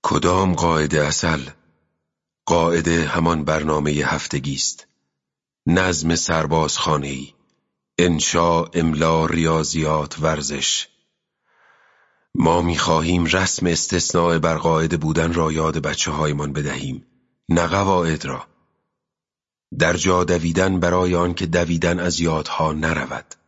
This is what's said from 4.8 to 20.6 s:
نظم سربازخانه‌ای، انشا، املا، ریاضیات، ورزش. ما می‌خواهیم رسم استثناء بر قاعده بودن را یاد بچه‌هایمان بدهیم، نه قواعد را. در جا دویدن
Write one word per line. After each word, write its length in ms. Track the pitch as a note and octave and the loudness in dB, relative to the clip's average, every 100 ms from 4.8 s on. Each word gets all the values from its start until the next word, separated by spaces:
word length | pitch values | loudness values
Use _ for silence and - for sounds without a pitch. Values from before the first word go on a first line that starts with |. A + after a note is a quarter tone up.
| - _ _ _ _ _ _ _ - | -20 _ _ _ _ _ _ _ 0
نظم 500 | F2 F#2 E2 D#2+ E2 | 2 2 0 0 0
سربازخانه‌ای، 1200 | - D#2+ D2+ D#2+ D2+ - - D2+ C#2 C2 C#2+ _ _ _ _ _ _ - | 0 -2 2 0 0 -2 0 -2 -2 -10 -12 _ _ _ _ _ _ 0
انشا، 680 | F2 D#2+ - F2 E2+ E2 | 2 2 0 2 2 2
املا، 600 | E2 F2 E2 D2+ D#2+ D#2+ D#2+ | 0 0 0 2 2 2 0
ریاضیات، 960 | E2 D#2+ D#2+ D2+ D#2+ D2+ D2+ D2 - | 0 2 0 0 -2 0 -2 -4 -4
ورزش. 680 | D#2 D2+ C#2 C#2+ - - - _ _ _ _ _ _ _ _ _ _ _ _ _ _ - | -2 -2 -4 -4 -2 -4 -6 _ _ _ _ _ _ _ _ _ _ _ _ _ _ 0
ما 260 | E2 E2+ | 2 2
می‌خواهیم 640 | E2+ D#2+ - D#2+ D#2+ F2 E2 | 2 0 0 2 2 0 2
رسم 420 | F#2 F#2+ - F2+ | 0 0 0 0
استثناء 720 | E2 - F2+ - F2+ E2+ E2 | 0 0 -2 0 0 2 2
بر 180 | E2 D#2+ | 0 0
قاعده 400 | E2 D#2+ D#2+ E2+ | 2 2 0 0
بودن 360 | D#2 D#2+ E2 | 0 0 0
را 180 | E2+ D#2+ | 0 0
یاد 260 | D#2 D#2+ D#2 | 0 -2 -2
بچه‌هایمان 760 | C#2+ C#2+ - D2+ D2+ D2 D2 | -4 -4 -4 -2 -2 -2 -4
بدهیم، 520 | C#2 C#2+ C2 C#2 B1 - _ _ _ - | -4 -4 -6 -8 -10 -14 _ _ _ 0
نه 180 | E2+ E2+ | 0 2
قواعد 580 | G2 G2 F#2 E2 D#2 C#2+ | 0 2 2 2 -2 -6
را. 220 | C2 - _ _ _ _ _ _ _ _ _ _ _ _ - | -10 -12 _ _ _ _ _ _ _ _ _ _ _ _ 0
در 140 | E2 | 0
جا 300 | E2+ F#2+ F2+ | 2 2 2
دویدن 560 | F2+ F2 E2+ E2+ | 2 0 0 0